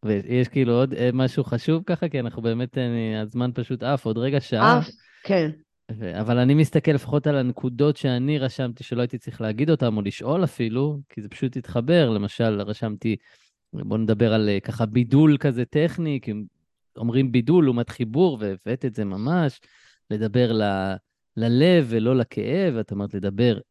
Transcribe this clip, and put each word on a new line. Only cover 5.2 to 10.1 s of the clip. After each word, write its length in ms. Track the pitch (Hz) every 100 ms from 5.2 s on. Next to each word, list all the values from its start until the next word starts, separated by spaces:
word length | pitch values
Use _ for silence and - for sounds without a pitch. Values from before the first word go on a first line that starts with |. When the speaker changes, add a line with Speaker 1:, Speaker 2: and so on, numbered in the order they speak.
Speaker 2:
כן. 260 | - 196 156 156 _ _ - 113
Speaker 1:
ו-, 220 | 101 87
אבל 180 | 110 120
אני 160 | 123
מסתכל 360 | 147 151 160 160
לפחות 360 | 143 - 147 151
על 100 | 143
הנקודות 600 | 127 120 131 120 143 147
שאני 420 | 139 123 135 151
רשמתי 460 | 127 - 127 113
שלא 160 | - 120
הייתי 180 | 123 120
צריך 220 | - -
להגיד 300 | 110 107 151
אותם, 260 | 156 120 107
או 60 |
לשאול 420 | 101